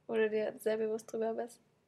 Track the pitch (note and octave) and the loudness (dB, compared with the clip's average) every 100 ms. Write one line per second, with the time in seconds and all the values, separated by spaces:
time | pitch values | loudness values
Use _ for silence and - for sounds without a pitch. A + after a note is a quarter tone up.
0 | - A3+ A3 G#3+ G#3+ C4 A3 A3 A3 A3 | -2 2 2 2 -2 -2 0 2 0 -2
1 | - A3+ A3 A3+ A#3+ - _ _ | -4 -2 0 -2 -6 -10 _ _